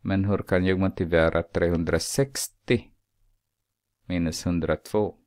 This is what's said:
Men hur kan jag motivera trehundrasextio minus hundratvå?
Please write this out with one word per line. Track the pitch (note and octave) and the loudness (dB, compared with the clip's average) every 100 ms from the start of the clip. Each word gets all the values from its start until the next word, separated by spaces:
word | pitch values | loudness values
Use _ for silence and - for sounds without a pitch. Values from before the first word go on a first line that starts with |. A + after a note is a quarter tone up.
Men | F#2 G2 | -2 0
hur | G2 G2 | 0 -2
kan | - F#2 | 0 0
jag | F#2 F#2+ | 2 2
motivera | F#2+ - F2 E2 E2 D#2+ | 0 -2 0 4 4 2
trehundrasextio | E2+ F2 E2+ E2+ E2 E2 - - C3+ - - _ - A#2+ - _ _ _ _ _ _ _ _ _ _ _ _ | -2 0 0 0 0 -2 -2 -2 -2 -2 -10 _ -2 -2 -2 _ _ _ _ _ _ _ _ _ _ _ _
minus | F2+ E2+ D#2 - | -2 -2 -4 -4
hundratvå? | F2 D#2+ D#2 - G#2+ G2+ - | -2 0 -2 -2 -2 -2 -4